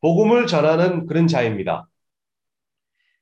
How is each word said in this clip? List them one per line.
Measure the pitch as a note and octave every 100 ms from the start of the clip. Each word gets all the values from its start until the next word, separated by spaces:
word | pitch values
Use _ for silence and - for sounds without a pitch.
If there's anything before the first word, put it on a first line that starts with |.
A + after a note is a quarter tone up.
복음을 | D#3 F3 A3 A#3+ G#3
전하는 | E3 D3+ D#3+ F3+ F3 E3+
그런 | E3 E3
자입니다. | C#3 A#2 G#2 F#2+ D#2 - _ _ _ _ _ _ _ _ _ _ _ _ _